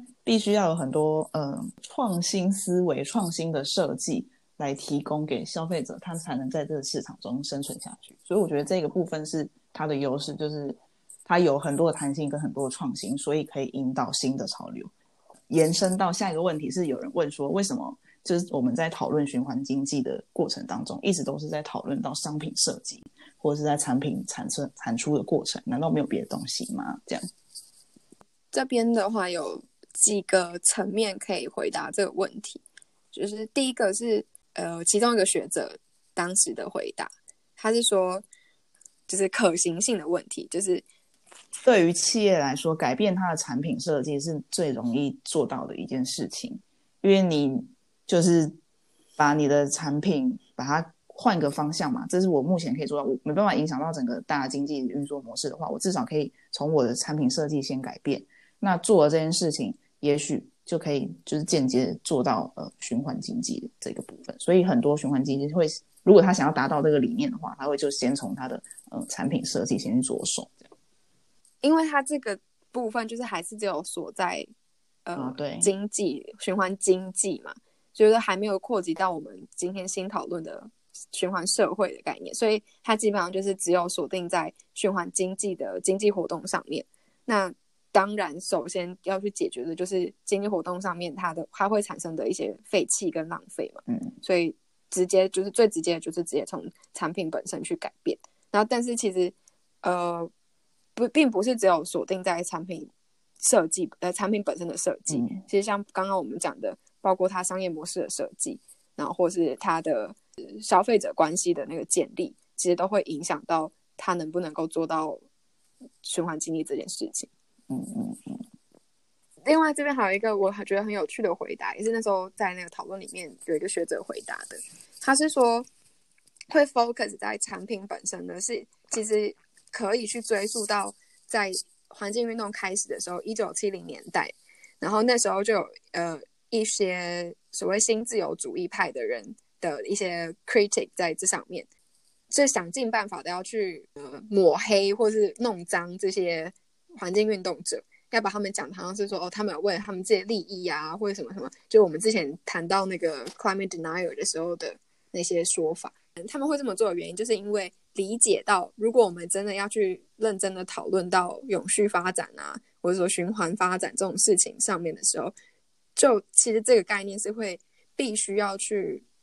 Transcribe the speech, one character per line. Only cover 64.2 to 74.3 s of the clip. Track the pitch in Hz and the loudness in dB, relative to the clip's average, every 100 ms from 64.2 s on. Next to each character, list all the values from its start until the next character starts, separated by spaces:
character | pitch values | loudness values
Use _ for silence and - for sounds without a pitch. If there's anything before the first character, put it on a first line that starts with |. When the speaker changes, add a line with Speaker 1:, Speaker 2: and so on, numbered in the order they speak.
Speaker 1:
分。 | - - | -14 -6
所 | - | 4
以 | 180 180 | 6 8
很 | 123 | 6
多 | 147 147 | 4 2
循 | 135 | 2
环 | 139 | 0
经 | 143 135 | 2 0
济 | 147 | 0
会， | 165 160 - _ _ | 2 0 0 _ _
如 | - | 10
果 | 196 | 10
他 | 185 | 10
想 | 185 143 | 6 4
要 | |
达 | 151 135 | 2 2
到 | 151 | 4
这 | 143 | 4
个 | 151 | 6
理 | 123 | 4
念 | 120 143 | 2 -2
的 | 120 | -2
话， | 156 - | -8 -6
他 | 135 | -2
会 | 143 | 0
就 | 147 | 0
先 | 139 123 | 0 0
从 | 139 98 104 | 0 -4 -6
他 | 127 | -8
的， | 127 - - - | -8 -12 -20 -14
呃， | - - | -10 -8
产 | - 87 | -4 -2
品 | 190 254 | -2 -2
设 | - | -2
计 | 98 110 | 0 -2
先 | - 120 | 0 0
去 | 127 | 0
着 | - - | -2 -4
手 | - - _ | -4 -6 _
这 | - | -20
样。 | - _ _ _ _ _ _ _ _ | -20 _ _ _ _ _ _ _ _
Speaker 2:
因 | 277 | 4
为 | 320 320 | 6 4
他 | 285 | 2
这 | 269 294 | 0 -2
个 | 226 196 _ _ _ | -4 -6 _ _ _
部 | 247 233 | -6 -2
分 | 233 220 | -2 -4
就 | 233 | -6
是 | |
还 | 240 185 | -6 -6
是 | 175 214 | -6 -6
只 | 208 | -4
有 | 180 | -4
锁 | - - 160 | -6 -8 -8
在， | - 180 | -4 -2